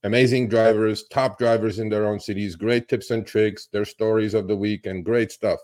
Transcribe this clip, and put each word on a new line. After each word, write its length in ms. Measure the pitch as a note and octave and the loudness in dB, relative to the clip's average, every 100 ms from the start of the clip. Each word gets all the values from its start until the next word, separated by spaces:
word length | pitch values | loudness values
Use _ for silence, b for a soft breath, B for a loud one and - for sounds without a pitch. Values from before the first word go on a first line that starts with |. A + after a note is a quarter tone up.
amazing 460 | G2+ A#2+ B2+ B2+ A2+ | 0 2 4 2 2
drivers, 560 | A2+ A2+ A2 A2 G#2+ | 4 4 4 2 -2
top 340 | - C3+ B2+ - | -4 -2 -2 0
drivers 400 | A#2 A2+ A2 G2+ | 2 2 0 -2
in 100 | A2 | -2
their 160 | G#2+ G#2 | 0 0
own 120 | G2+ | -2
cities, 380 | - G2+ G2+ E2 | -4 -6 -6 -4
great 320 | A2 A#2+ - | 0 0 0
tips 220 | A2+ - | -4 -2
and 160 | A2+ G2+ | -6 -2
tricks, 400 | G#2+ G#2+ G2+ - | 0 0 -2 -8
their 180 | G#2 | -6
stories 500 | G#2 - A2 A2 A2 | -6 -2 0 2 2
of 140 | A2 F#2+ | -2 -2
the 80 | G2+ | -2
week, 300 | G#2 G#2 G2+ | -2 -4 -6
and 180 | F#2 | -6
great 260 | E2+ A#2+ A2+ | -2 0 -2
stuff. 300 | - G#2 E2 | -2 -4 -4